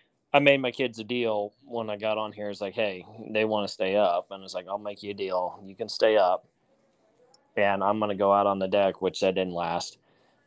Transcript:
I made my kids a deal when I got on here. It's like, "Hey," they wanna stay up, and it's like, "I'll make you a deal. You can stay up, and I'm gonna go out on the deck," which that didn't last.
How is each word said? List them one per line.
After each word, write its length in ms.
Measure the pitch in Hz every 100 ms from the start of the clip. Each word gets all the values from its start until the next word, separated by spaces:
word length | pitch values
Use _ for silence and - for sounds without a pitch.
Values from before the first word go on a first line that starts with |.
| _ _ _
I 60 | 143
made 220 | 143 135
my 100 | 127
kids 280 | 117 127 110
a 40 |
deal 480 | 107 123 113 107 104 -
when 260 | - 117 110
I 60 | 104
got 200 | 110 107
on 160 | 107
here. 160 | 104 104
It's 100 | 98
like, 140 | 98
"Hey," 300 | 117 107 92 95 110 110
they 140 | 107
wanna 240 | 110 107 101
stay 280 | - 95 101
up, 320 | 98 85 -
and 120 | 98
it's 100 | 95
like, 140 | 92 90
"I'll 100 | 101
make 240 | 104 101
you 80 | 101
a 40 |
deal. 460 | 101 95 90 90 -
You 100 | 98
can 140 | 95 107
stay 280 | - 110 107
up, 300 | 90 90 - _ _ _ _ _ _ _ _ _ _ -
and 260 | 101 98
I'm 160 | 98 107
gonna 160 | 104
go 180 | 98 98
out 140 | 101 101
on 120 | 98
the 100 | 95
deck," 340 | 101 95 -
which 180 | 92 -
that 140 | 95
didn't 200 | 92 92
last. 440 | 85 85 85 - - _ _ _ _